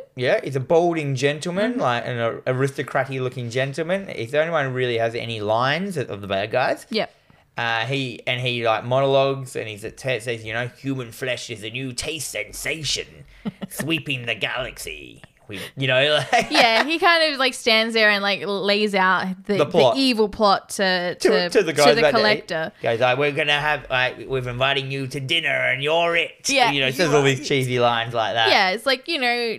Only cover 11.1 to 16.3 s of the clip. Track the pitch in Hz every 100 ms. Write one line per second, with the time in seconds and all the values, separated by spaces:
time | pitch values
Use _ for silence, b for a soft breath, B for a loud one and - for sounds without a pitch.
11.1 | - 127 120 - 107 107 120 135 123 156
12.1 | 160 - 104 104 - 131 160 139 104 -
13.1 | 78 135 b 208 - 196 - 139 165 151
14.1 | 127 120 113 131 120 120 - 85 76 64
15.1 | 57 - _ - 98 - - 131 127 147
16.1 | 151 135